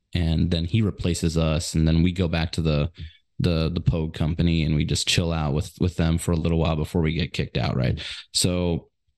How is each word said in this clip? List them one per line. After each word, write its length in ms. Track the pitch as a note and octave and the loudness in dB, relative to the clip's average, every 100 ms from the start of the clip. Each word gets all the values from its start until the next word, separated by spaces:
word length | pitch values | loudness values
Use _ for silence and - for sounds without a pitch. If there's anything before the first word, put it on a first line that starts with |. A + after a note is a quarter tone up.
| _ | _
and 380 | F2 E2 D#2+ E2+ | -2 0 2 2
then 140 | F2 E2 | 0 0
he 160 | A2 | 0
replaces 560 | G#2 - F2+ E2+ E2+ D#2+ | 0 0 -2 0 0 2
us, 360 | D#2+ E2 - | 2 0 -2
and 120 | E2 D#2+ | 0 2
then 140 | E2 | 4
we 120 | F2 | 2
go 160 | F2 E2+ | 2 0
back 240 | E2 D#2+ | 0 -2
to 80 | - | -2
the, 300 | D#2+ D2 D2+ - D#2+ - _ - | 0 0 0 -6 -16 -18 _ -2
the, 300 | F2 D#2+ D#2+ | 0 0 0
the 80 | F2 | -2
Pogue 320 | - E2+ D#2+ | 0 0 -2
company, 500 | - D#2 E2+ E2+ E2 | -2 -2 0 2 2
and 120 | D#2 D#2 | 2 0
we 100 | D#2+ | 0
just 220 | C#2+ - | -2 0
chill 260 | - E2+ | 0 0
out 200 | D#2+ D2+ | -2 -2
with, 200 | C#2+ - - | -2 -4 -2
with 140 | F2+ - | -2 0
them 200 | E2 E2 | 0 0
for 140 | - | 0
a 60 | E2 | 0
little 220 | E2 E2 | 2 2
while 160 | D#2+ D#2 | 2 0
before 240 | D2+ F2+ | -2 0
we 120 | D#2+ | 0
get 200 | E2 E2+ | -2 -4
kicked 240 | - C#2+ - | -4 -4 -4
out, 180 | D2 - | -2 -2
right? 240 | B1 - - - - | -2 -2 -6 -12 -8
So, 560 | - F#2+ F2+ F2 E2 - _ _ | -2 0 0 0 -2 -6 _ _